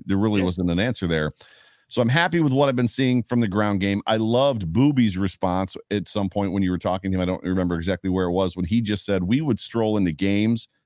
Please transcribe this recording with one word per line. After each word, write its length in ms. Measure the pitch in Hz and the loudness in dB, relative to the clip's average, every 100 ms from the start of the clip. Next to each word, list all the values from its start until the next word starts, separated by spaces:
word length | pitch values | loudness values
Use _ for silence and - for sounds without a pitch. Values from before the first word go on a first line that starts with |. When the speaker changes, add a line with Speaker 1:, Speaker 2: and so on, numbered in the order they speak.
| - | -2
Speaker 1:
there 100 | 98 | 0
really 220 | 107 104 | 2 2
Speaker 2:
Yeah. 80 | 92 | 0
Speaker 1:
wasn't 240 | 87 90 | 0 0
an 80 | 87 | 0
answer 280 | 113 123 87 | 0 -2 0
there. 260 | 82 76 - - - - _ - | 0 -2 -6 -20 -20 -20 _ -10
So 120 | - | -2
I'm 80 | 117 | 2
happy 320 | 147 175 170 | 2 2 2
with 120 | 151 | 2
what 180 | 131 139 | 4 2
I've 60 | 127 | 2
been 120 | 120 | 0
seeing 340 | - 131 123 | 0 0 0
from 160 | 113 120 | 0 0
the 80 | 110 | 0
ground 320 | 98 104 101 | 0 0 0
game. 200 | 98 101 - | 0 -2 0
I 100 | 110 | 0
loved 560 | 110 120 139 123 85 | 2 2 2 0 -2
Booby's 460 | 90 139 135 113 90 | 2 4 4 2 2
response 580 | 95 - 92 92 95 - - | -4 -2 -2 -2 -4 -8 -6
at 180 | 104 90 | -6 -4
some 220 | 107 98 | -4 -4
point 220 | 101 101 | -2 -2
when 100 | 95 | 0
you 80 | 92 | 0
were 80 | 90 | -2
talking 320 | 95 95 98 | -2 -2 -2
to 60 | 92 | -2
him. 20 | |
I 60 | 90 | -2
don't 160 | 92 | -2
remember 320 | 90 92 90 | -2 0 0
exactly 340 | 85 82 92 95 | -2 -2 -2 -2
where 180 | 92 90 | 0 0
it 60 | |
was, 240 | 87 95 92 | 0 0 -2
when 80 | |
he 160 | 87 113 | -2 0
just 240 | 107 104 | 0 -4
said, 200 | - 98 | -2 -2
"We 180 | 90 127 | 0 0
would 180 | 156 113 | 0 -2
stroll 380 | - 117 110 107 | -2 -2 0 2
into 140 | 90 | 0
games 560 | 76 98 101 110 117 - _ | 0 0 2 2 0 -4 _